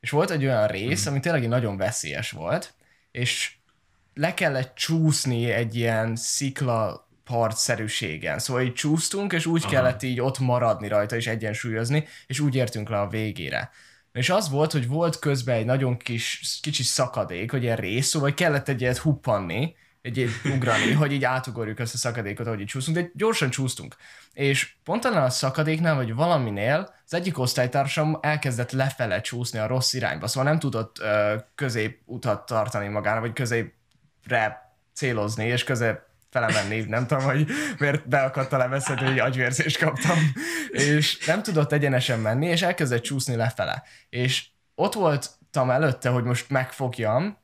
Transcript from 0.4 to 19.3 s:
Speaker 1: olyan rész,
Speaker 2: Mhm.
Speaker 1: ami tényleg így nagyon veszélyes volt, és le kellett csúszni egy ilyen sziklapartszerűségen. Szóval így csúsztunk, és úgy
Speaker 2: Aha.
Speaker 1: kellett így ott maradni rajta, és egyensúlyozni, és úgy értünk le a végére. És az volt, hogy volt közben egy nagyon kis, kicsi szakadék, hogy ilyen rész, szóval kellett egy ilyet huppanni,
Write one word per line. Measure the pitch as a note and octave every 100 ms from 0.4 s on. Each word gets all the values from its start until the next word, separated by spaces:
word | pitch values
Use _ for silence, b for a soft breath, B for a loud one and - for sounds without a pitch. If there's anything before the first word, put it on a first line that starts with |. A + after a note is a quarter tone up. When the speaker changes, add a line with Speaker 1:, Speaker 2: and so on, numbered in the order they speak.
Speaker 1:
olyan | C3+ A#2+ G#2+
rész, | F#2+ A2+ E3
Speaker 2:
Mhm. | -
Speaker 1:
ami | C#3
tényleg | C3+ E3
így | A#2
nagyon | B2 A#2 G2
veszélyes | F#2+ A#2 - C#2+ A2+
volt, | - E2 D3+ - _ b b b
és | - B2 - - - _ _ _ _ _
le | - D#3
kellett | F3+ E3+ C3+ C3
csúszni | - - E3 D#3+ D3 C3+ A#2+ A#2
egy | G#2+ A#2 A2+
ilyen | A#2 A2+ A2+ A2+
sziklapartszerűségen. | - - C#3 C3 C3 A#2 G#2+ - _ _ - A#2+ A2+ A2+ - A#2 G#2+ - F#2+ D#2 D#2+ D2
Szóval | - B2
így | B2+
csúsztunk, | A#2+ D3+ D#3+ - G3 G3+
és | F3 D#3+
úgy | E3
Speaker 2:
Aha. | -
Speaker 1:
kellett | C#3 B2+ B2+
így | C3 B2
ott | B2+ C3
maradni | C3 B2 A#2+ G#2 G#2
rajta, | G#2 G#2 A#2+
és | A2+
egyensúlyozni, | A2+ A2 G#2+ B2 A2 A2+ D3+ D3+ B B
és | C3
úgy | D3
értünk | C3 A#2+ A2+ G2+
le | A2+
a | G2+
végére. | A2 A2 F#2+ D2+ - - B B B B
És | - B2+
az | G3 F#3
volt, | C#3 D#3
hogy | D#3 A#2+
volt | D3 E3+ D#3+
közben | D3+ C#3 B2 A#2+
egy |
nagyon | A2+ C3 C3 A#2+
kis, | - A#2 - - - -
kicsi | D3+ D3
szakadék, | A#2+ - B2+ - F#2 F2 A2+
hogy | C3+
ilyen | A#2+ A2+
rész, | F#2+ A2 C3+
szóval | E3 C#3
kellett | C#3+ F3 C#3+ -
egy | B2+
ilyet | B2+ B2
huppanni, | D#3 C#3+ -